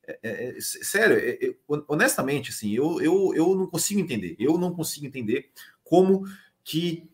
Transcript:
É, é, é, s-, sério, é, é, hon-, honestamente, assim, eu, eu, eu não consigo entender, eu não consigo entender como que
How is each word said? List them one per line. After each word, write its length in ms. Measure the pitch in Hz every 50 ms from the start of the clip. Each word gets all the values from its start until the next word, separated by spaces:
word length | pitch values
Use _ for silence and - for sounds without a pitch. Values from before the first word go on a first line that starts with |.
| _
É, 120 | - - - -
é, 60 | 113 104 - 117
é, 120 | 127 -
s-, 260 | - - - - - -
sério, 340 | - - 202 226 208 131
é, 140 | 110 - 120 123 - 127
é, 100 | 127 - _ _
hon-, 160 | _ 147 151 147
honestamente, 640 | - 147 160 226 277 - - 135 131 143 139 120 -
assim, 240 | - - - 101 104
eu, 260 | 117 143 160 170 -
eu, 320 | 135 156 180 196 196 190 -
eu 200 | 147 165 180 190
não 120 | 185 185
consigo 320 | 180 - 165 - - 202 202
entender, 360 | 185 170 - 104 90 87 - -
eu 180 | 107 139 165
não 160 | 170 180 180 175
consigo 320 | 175 - - - 147 147
entender 460 | 135 135 135 117 104 120 143 - _ _ - - - _ _ _
como 400 | - 160 175 185 190 196 190 196 196 190 - _ _ _ _ _
que 440 | - - 160 170 175 170 165 - -